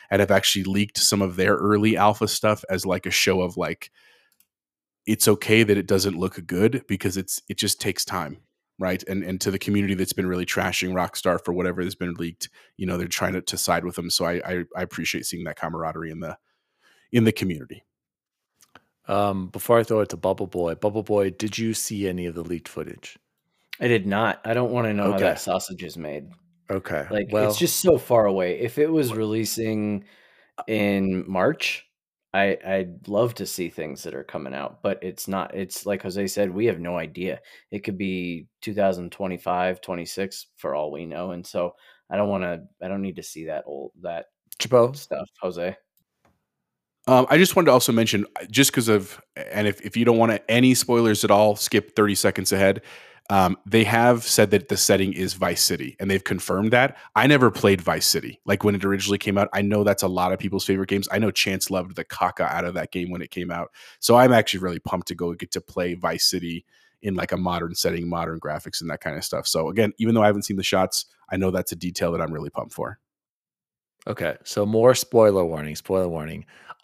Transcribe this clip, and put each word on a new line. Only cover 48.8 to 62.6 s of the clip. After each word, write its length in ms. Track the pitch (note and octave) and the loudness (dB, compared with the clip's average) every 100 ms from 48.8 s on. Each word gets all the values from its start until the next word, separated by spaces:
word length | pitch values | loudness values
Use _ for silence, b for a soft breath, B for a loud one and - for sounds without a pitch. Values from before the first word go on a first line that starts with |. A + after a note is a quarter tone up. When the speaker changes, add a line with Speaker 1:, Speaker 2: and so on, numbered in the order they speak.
| A2+ | 4
Speaker 1:
of, 300 | G#2 F#2+ - _ - | 2 2 -12 _ -14
and 300 | - G#2 G#2+ | -6 -2 -2
if, 140 | - | -2
if 160 | G#2 A2+ | -4 2
you 80 | |
don't 140 | A#2 A2+ | 4 4
want 240 | A2+ G#2 - | 4 2 0
any 260 | A#2 B2+ | 4 6
spoilers 500 | B2 - A#2 A2+ G#2 | 4 4 4 4 4
at 60 | G#2 | 6
all, 260 | G2+ G#2+ G2+ | 6 6 4
skip 400 | - G#2+ - A2 | 0 0 0 2
thirty 200 | G#2 F#2+ | 2 4
seconds 360 | G2+ F#2+ - | 2 0 0
ahead. 300 | F#2+ G2 F#2+ B B B B - | 4 4 4 B B B B 0
Um, 280 | G2 F#2 F#2 G2 | 4 4 0 2
they 160 | C#3 | 2
have 400 | G#2+ A#2 B2 A#2 | 4 4 4 4
said 300 | - - G#2 | 2 2 4
that 160 | G#2 - | 2 0
the 80 | G2+ | 0
setting 360 | - G2 F#2+ | 2 2 2
is 220 | D#2 F#2+ | -2 -6
Vice 260 | F#2 F2+ E2+ | -2 -2 0
City, 360 | - D#2+ C2 - | 0 -2 -6 -6
and 100 | G2 | -2
they've 140 | F#2+ | -2
confirmed 480 | - F#2 - F#2 A2 | -2 -4 -2 0 4
that. 260 | B2 C3+ B B G#2+ | 4 2 B B 2
I 100 | C3+ | 6
never 240 | C#3 A#2+ | 8 6
played 300 | - G#2 F#2+ | 6 4 4
Vice 260 | E2+ E2 - | 2 0 0
City, 340 | D#2+ A#1+ - | 0 -4 -10
like, 180 | - G2+ | -2 2
when 140 | G#2 G2+ | 2 2
it 80 | |
originally 340 | G2 G2 G2 G2+ | 0 -2 0 -2
came 180 | G#2 G2 | 0 0
out. 120 | G2 | 0
I 100 | G2+ | 0
know 200 | G2+ G#2 | 0 2
that's 220 | G2+ G2 | 2 2
a 40 | F#2 | 0
lot 240 | F2+ F#2 | 0 0
of 60 | F#2 | 0
people's 260 | F#2+ G2 | -2 -4
favorite 240 | - F#2+ F#2+ | 0 0 0
games. 200 | G2+ - | -2 -2
I 80 | G#2 | 0
know 140 | G#2+ | 0
Chance 360 | - G2+ F#2+ - | 0 -2 -2 -2
loved 280 | F#2+ F2+ F2+ | -4 -4 -10
the 80 | |
caca 440 | - - F2+ - D#2+ | -10 -2 -2 0 -2
out 160 | - | -2